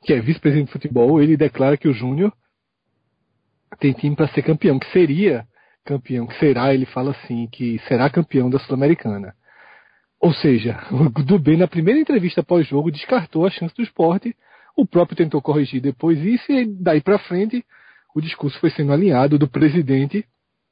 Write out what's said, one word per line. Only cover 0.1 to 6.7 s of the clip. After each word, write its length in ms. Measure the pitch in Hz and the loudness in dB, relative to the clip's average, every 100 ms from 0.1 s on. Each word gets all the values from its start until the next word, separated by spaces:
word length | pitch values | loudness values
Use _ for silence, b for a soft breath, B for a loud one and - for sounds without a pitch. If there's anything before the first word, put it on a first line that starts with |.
é 80 | 143 | 0
vice-presidente 460 | 113 160 156 147 139 | 0 0 0 0 -2
de 60 | |
futebol, 480 | - 147 120 120 160 | -6 -4 2 4 4
ele 160 | 147 151 | 4 4
declara 400 | 147 - 131 147 | 2 2 0 2
que 120 | 165 | 0
o 40 | |
Júnior 400 | 120 127 139 202 - _ _ _ _ _ _ _ _ _ _ _ _ _ - | -2 -4 -2 -2 -4 _ _ _ _ _ _ _ _ _ _ _ _ _ -4
tem 140 | 143 | -2
time 240 | 131 147 147 | 0 -2 -2
pra 120 | 151 | -2
ser 140 | - | -2
campeão, 360 | 139 156 190 135 | -2 0 2 0
que 120 | - | 0
seria 540 | 185 170 147 202 127 113 _ _ _ | 2 2 2 0 -2 -6 _ _ _
campeão, 420 | - 143 - 123 117 | -8 -6 -4 -6 -6
que 120 | - | 0
será, 340 | 156 127 135 | 2 2 2